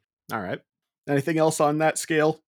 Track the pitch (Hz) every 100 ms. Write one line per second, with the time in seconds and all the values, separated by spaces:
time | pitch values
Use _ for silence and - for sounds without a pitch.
0 | _ _ - 117 92 135 _ _ _ _
1 | - 143 151 160 156 151 147 151 156 -
2 | - 156 151 156